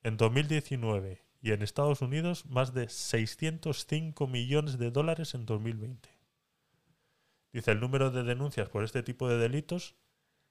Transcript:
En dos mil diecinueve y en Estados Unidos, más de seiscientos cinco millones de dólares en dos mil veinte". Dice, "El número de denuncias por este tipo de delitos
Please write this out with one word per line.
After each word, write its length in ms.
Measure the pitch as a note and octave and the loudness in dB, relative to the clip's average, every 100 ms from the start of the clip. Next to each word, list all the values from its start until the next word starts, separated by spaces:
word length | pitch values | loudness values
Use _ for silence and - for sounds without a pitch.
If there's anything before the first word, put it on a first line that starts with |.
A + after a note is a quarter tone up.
En 140 | A#2 A2 | -2 4
dos 120 | A2+ | 4
mil 160 | B2 D3+ | 4 4
diecinueve 760 | D3+ - C3 A2+ G#2 F#2+ F#2 _ _ | 0 0 -2 0 0 -2 -10 _ _
y 120 | A2+ | 0
en 100 | G#2 | 0
Estados 400 | G#2 - D3 C#3 | 0 2 2 2
Unidos, 420 | B2+ D3 E3+ F3 - | 0 0 -2 -4 -2
más 280 | B2+ C3 | 0 2
de 140 | B2+ A#2 | 0 -4
seiscientos 960 | - - A#2 A2 - D#3+ E3 E3 C#3+ - | -6 -2 0 0 -2 -4 -2 -4 -4 -2
cinco 400 | D3+ D#3+ D3+ C#3 | -2 -2 -2 -2
millones 520 | B2+ A#2+ D3 D3+ B2+ | 0 2 2 2 -2
de 120 | A#2+ | 0
dólares 440 | A#2+ D#3+ E3 D#3+ | 2 0 0 -4
en 120 | B2+ A2 | -6 -2
dos 140 | G#2+ | -2
mil 180 | A2 A2+ | -2 -4
veinte". 320 | A2 B2+ - _ _ _ _ _ _ _ _ _ _ _ _ _ _ | -8 -10 -16 _ _ _ _ _ _ _ _ _ _ _ _ _ _
Dice, 200 | A#2+ A2+ | -4 2
"El 80 | G#2+ | 2
número 300 | B2 C3+ C3+ | 2 2 2
de 120 | B2+ | 2
denuncias 460 | A#2+ B2 C#3+ C#3 G2 | -2 -2 -2 -2 -2
por 160 | G#2 | -2
este 180 | A2 C3 | -2 -2
tipo 240 | A#2 A#2+ B2+ | -4 -4 0
de 100 | A#2 | 4
delitos 580 | A#2 C#3 D3 F3 - _ _ _ _ _ _ | 4 0 -2 -6 -6 _ _ _ _ _ _